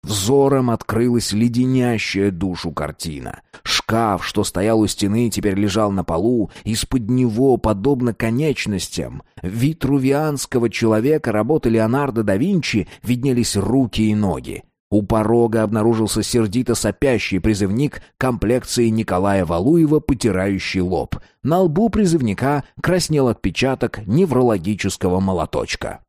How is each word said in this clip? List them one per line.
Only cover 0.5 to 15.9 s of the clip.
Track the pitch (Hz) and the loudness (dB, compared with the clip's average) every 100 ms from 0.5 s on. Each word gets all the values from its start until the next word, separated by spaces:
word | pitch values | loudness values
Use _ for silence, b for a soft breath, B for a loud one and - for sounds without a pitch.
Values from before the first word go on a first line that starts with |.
| 135 127 | 2 2
открылась | 117 - 110 123 120 - | -2 -2 0 2 2 0
леденящая | 101 117 117 127 131 123 113 - - 101 | 0 2 2 2 2 2 0 -2 0 0
душу | 87 95 87 87 | 0 -6 -4 -8
картина. | 76 73 76 85 73 62 - B B | -6 -8 -8 -10 -10 -12 -16 B B
Шкаф, | - - - 113 113 95 | -4 -4 0 0 2 0
что | - - | -2 -4
стоял | 98 90 104 113 | -2 -2 0 2
у | 107 | 2
стены, | - 101 107 120 | 0 -2 0 0
теперь | 101 101 95 | 0 -2 0
лежал | 104 98 104 | 0 0 0
на | 98 | -2
полу. | - 82 107 127 294 B | -2 0 0 0 -2 B
Из-под | - 110 - 135 104 | -6 -6 -2 -4 0
него, | 127 127 107 135 120 | 0 2 2 2 2
подобно | 110 101 117 139 123 | 0 0 0 0 -2
конечностям | 104 113 117 156 127 - 98 - - 64 135 - B | -2 -2 0 -2 -2 -4 -4 -6 -8 -8 -12 -18 B
витрувианского | 90 110 135 160 139 139 131 139 156 139 - 127 117 | -8 -2 -2 0 0 2 2 0 0 -4 -2 0 0
человека | - 113 110 123 156 - | 0 2 2 2 0 0
работы | 107 113 156 120 | -2 0 0 2
Леонардо | 113 110 135 147 113 | 2 2 0 0 -2
да | 104 98 | 0 0
Винчи, | 170 190 - 110 87 B | 2 0 0 -2 -2 B
виднелись | 101 123 139 123 107 104 | -4 -2 0 0 0 0
руки | 98 131 123 - | 0 2 0 0
и | 107 | 0
ноги. | 107 101 71 62 - - _ _ | 2 0 -2 -8 -12 -14 _ _
У | 104 | -2
порога | 101 110 107 117 117 110 | 2 0 4 4 4 2
обнаружился | 110 110 107 | 0 2 2